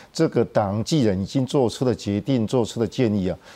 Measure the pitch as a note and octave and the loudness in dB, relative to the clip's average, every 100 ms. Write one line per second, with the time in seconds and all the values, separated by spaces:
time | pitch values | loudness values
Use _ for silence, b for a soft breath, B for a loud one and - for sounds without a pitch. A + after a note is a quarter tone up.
0 | B - D#3+ B2+ A2 - G2+ G#2 A2 D#3+ | B 0 0 2 0 0 0 -2 0 2
1 | A2 F#2+ F#2+ C#3 B2+ D3 A#2 - B2+ G#2 | 2 0 -2 -2 0 0 0 0 -2 -2
2 | G#2 G2+ G2+ C3 G#2+ C3 G#2+ A#2 A2 - | -2 -2 0 0 0 0 0 -2 -2 0
3 | A#2 G#2 F2+ E2+ B | 0 0 -2 -4 B